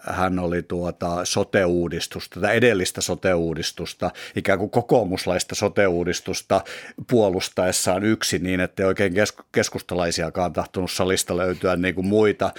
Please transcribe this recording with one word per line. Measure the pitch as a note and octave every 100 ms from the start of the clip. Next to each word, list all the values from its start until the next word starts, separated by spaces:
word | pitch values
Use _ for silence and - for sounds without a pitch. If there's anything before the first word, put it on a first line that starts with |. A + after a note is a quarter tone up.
hän | - F2+ F#2 F#2
oli | F2 F2
tuota | D#2+ F2 F2 - F2 F2
sote-uudistusta, | F2+ G2+ G2 G#2 F2 F2+ E2+ E2 - F2 - -
tätä | G2+
edellistä | A2+ B2 G2 F2+ -
sote-uudistusta, | F#2 E2+ F#2+ E2+ E2 D#2 - - E2 - F2 - - -
ikään | F#2 F#2+
kuin | G#2
kokoomuslaista | B2 - C3 F#2+ F#2 F#2 F2+ -
sote-uudistusta | F#2+ G#2 - G2 F2 F2 F2 - F2+ - G2 - - - - A2+
puolustaessaan | A#2+ G2+ F2+ - - F#2 - G2+ F#2
yksin | G#2 A2 - E2+
niin, | F2+ F#2
ettei | F2+ - F#2+
oikein | F#2 G2
kes-, | F2+ G#2 - -
keskustalaisiakaan | - - - - F2+ E2+ E2+ D#2+ F#2+ F2
tahtonut | E2+ F2 F#2+ F2+
salista | - F#2 F#2 - F2+
löytyä | F#2 F2+ F#2+ F2
niinku | F#2 E2+
muita, | F#2+ G#2+ G#2+ G2 F#2+